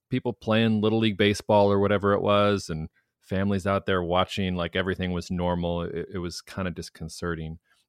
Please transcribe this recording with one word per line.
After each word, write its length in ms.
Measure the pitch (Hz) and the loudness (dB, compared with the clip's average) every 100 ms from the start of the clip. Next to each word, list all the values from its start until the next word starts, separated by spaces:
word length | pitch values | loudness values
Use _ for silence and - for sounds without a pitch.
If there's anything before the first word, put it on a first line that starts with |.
| - | -6
people 240 | 127 123 | -4 -4
playing 480 | - 117 110 113 107 | -4 0 2 4 4
Little 160 | 107 113 | 2 2
League 200 | 110 98 | 2 4
Baseball 540 | 104 101 - 104 101 | 2 2 4 4 6
or 80 | 101 | 4
whatever 340 | 101 101 101 | 2 2 2
it 80 | 98 | 2
was, 480 | 101 101 104 98 - | 2 4 4 2 -2
and 200 | 78 78 _ _ _ | -8 -8 _ _ _
families 460 | - 95 101 98 98 | -6 -2 0 0 0
out 180 | 98 - | -2 0
there 160 | 95 | -2
watching 540 | 85 90 92 - 92 90 | 2 0 0 -2 -4 -2
like 200 | 85 92 | -4 -2
everything 360 | 92 87 92 | -2 -2 -2
was 180 | 87 - | -4 -4
normal. 540 | 90 87 87 85 87 | -2 -2 0 -2 -2
It, 240 | 85 82 - | -4 -8 -8
it 40 | 95 | -8
was 240 | 87 - | -8 -10
kinda 300 | - - 92 | -12 -8 -6
disconcerting. 880 | 85 - - 80 - 85 80 80 82 _ _ | -8 -12 -14 -14 -8 -6 -6 -8 -12 _ _